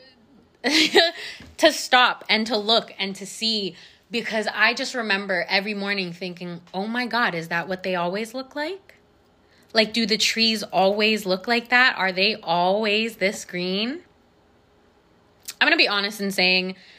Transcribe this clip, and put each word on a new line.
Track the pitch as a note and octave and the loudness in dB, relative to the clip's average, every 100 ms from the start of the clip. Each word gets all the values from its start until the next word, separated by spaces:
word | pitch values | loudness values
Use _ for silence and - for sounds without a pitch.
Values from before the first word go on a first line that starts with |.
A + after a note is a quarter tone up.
| - _ _ - _ _ | -20 _ _ -20 _ _
<laughs> | B3+ D#4 D#4 - E4+ - - - - - | 0 2 4 4 4 0 -12 -16 -18 2
to | D#4+ | 4
stop | D4 - B3+ A#3+ - - | 4 4 6 6 2 0
and | G#3+ A3+ | 0 2
to | A3+ | -2
look | G#3 A3+ G#3+ - | 2 2 2 -6
and | G3 F#3+ | -6 -6
to | G3 | -12
see, | - A3+ G#3+ F#3+ - - - _ | -6 -2 -2 -4 -10 -18 -20 _
because | A#3 A3 A3 G#3+ | -6 -4 -2 -2
I | - A3 | 2 2
just | A#3+ B3+ B3+ | 2 -4 -4
remember | A3 G3 G3 F3+ E3 | -2 -2 0 -2 0
every | F#3+ G3 | 0 0
morning | G3+ G3 G3+ F3+ | -4 -4 -2 -4
thinking, | E3+ F#3 E3+ F3 E3+ - | -8 -10 -10 -12 -12 -10
"Oh | F#3 G#3+ | -8 -6
my | A#3+ A#3+ | -4 -2
God, | A#3 A3+ E3+ | -2 -2 -2
is | E3 | -4
that | E3+ F3 | -4 -4
what | F#3 | -6
they | F#3+ F3+ | -4 -2
always | F3 G3+ A3 | -2 -4 -6
look | C4 C4 D4 | -10 -10 -8
like? | D#4 F#4+ - _ _ _ _ _ _ _ _ | -8 -8 -14 _ _ _ _ _ _ _ _
Like, | A3 G#3+ | 0 2
do | A#3 A3 | 0 0
the | G#3+ | 2
trees | - A3+ A3+ A3 | 0 2 2 2
always | - F3 F#3+ G#3 G#3+ G#3+ F#3+ | -2 2 4 4 2 2 0
look | F#3+ A#3+ | -2 0
like | A#3+ A#3 | -2 2
that? | B3 B3+ - | 4 4 2
Are | F#3+ | -2
they | F#3 G3+ G#3 | 2 0 0
always | - F3 F3+ G3+ A3 G#3 A3+ A3 | 0 2 4 4 2 0 0 -2
this | F#3+ G#3 - | -2 -2 -8
green?" | F3 F3+ F#3+ A#3 E4 - _ _ _ _ _ _ _ _ _ _ _ _ _ - - | -6 -4 -2 -2 -6 -12 _ _ _ _ _ _ _ _ _ _ _ _ _ -18 -8
I'm | C#4+ | -2
gonna | E4 | 0
be | A#3 | 0
honest | G3+ G3+ G#3+ | 0 -4 -4
in | G3 | -4
saying | G3 F#3 F#3 F#3 F#3+ - | 0 0 0 -2 -8 -18